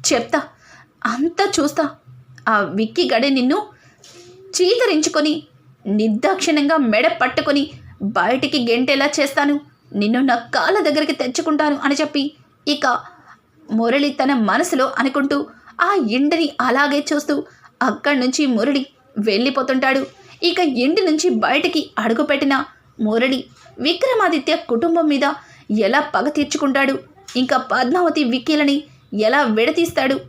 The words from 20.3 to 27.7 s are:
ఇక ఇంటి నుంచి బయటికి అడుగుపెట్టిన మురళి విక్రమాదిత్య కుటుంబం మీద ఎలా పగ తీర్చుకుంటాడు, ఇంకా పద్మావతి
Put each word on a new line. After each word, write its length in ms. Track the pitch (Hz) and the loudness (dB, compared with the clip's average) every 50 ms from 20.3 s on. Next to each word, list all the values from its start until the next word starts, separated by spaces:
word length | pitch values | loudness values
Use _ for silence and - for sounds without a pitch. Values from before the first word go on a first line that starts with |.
| - - - | -14 -2 -2
ఇక 160 | 349 339 370 | 0 2 2
ఇంటి 420 | 359 302 254 226 240 277 330 427 | 0 0 2 0 0 2 2 2
నుంచి 280 | 381 349 302 311 330 359 | 2 2 0 2 2 0
బయటికి 600 | 247 220 202 - 254 302 - 339 - 320 - - - | 0 2 0 2 0 2 0 0 -2 -2 -4 -4 -6
అడుగుపెట్టిన 680 | - 220 226 226 233 294 - 285 277 285 277 277 262 - - - _ _ _ _ - | -4 -2 0 0 0 0 0 0 0 2 0 0 0 -2 -6 -12 _ _ _ _ -4
మురళి 440 | 214 214 214 226 247 262 269 247 - - - - - - - - | -2 0 0 0 0 0 0 -2 -4 -10 -20 -20 -20 -20 -12 -4
విక్రమాదిత్య 760 | 240 302 349 359 - 523 494 440 403 349 339 294 262 - 311 | -2 -2 0 0 0 0 2 2 2 2 2 0 0 0 -2
కుటుంబం 520 | 330 339 - 247 233 339 339 330 339 320 | -2 0 -2 -2 0 0 2 2 2 2
మీద 260 | 302 285 269 285 277 311 - - - - - - _ 214 214 | 2 2 2 0 0 -2 -4 -12 -20 -20 -20 -6 _ 0 0
ఎలా 200 | 208 190 240 285 | 2 2 2 0
పగ 300 | 294 - - 208 240 294 | 0 0 -2 -2 -2 0
తీర్చుకుంటాడు, 680 | 294 302 294 294 - 302 294 277 254 277 269 262 269 - - - - - - - - | -2 -2 -4 -4 -2 -2 -2 0 0 0 0 0 -2 -4 -8 -14 -20 -20 -20 -8 -4
ఇంకా 220 | 247 254 254 285 | -4 -2 0 0
పద్మావతి 680 | 254 - - | -2 -2 -2